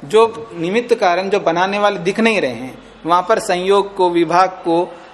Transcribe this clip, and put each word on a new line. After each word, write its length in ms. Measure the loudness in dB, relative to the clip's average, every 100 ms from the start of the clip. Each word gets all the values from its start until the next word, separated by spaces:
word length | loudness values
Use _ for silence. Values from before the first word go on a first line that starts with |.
| 0
जो 460 | 2 2 0 -14
निमित्त 420 | -8 -2 -2 0 2
कारण 340 | 2 0 0
जो 100 | 0
बनाने 400 | 0 0 0 2
वाले 200 | 0 0
दिख 200 | -4 0
नहीं 220 | 0 0
रहे 100 | -2
हैं, 320 | -6 -12 -16 -20 -10 0
वहां 180 | 0
पर 160 | 2 0
संयोग 560 | 0 -2 2 2 2 0
को, 140 | 0
विभाग 400 | 2 2 4 2
को, 440 | 0 -2 -2 -2 -8 -20